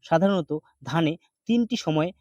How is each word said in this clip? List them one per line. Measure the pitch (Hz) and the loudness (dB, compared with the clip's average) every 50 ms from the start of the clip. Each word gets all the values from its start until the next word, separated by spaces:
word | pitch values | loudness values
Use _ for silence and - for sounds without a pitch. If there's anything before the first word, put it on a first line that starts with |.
| _ | _
সাধারণত | - 170 160 180 196 202 185 156 _ 147 156 _ _ _ _ - 123 | 0 0 2 4 4 2 0 -2 _ -6 -8 _ _ _ _ -12 -4
ধানে | 131 170 165 156 160 - _ _ _ _ _ - | -2 0 0 0 -2 -4 _ _ _ _ _ 0
তিনটি | 226 240 240 214 254 220 - | 0 0 0 0 -4 -6 -4
সময়ে | 165 156 156 156 180 196 _ | -2 0 0 0 -2 -4 _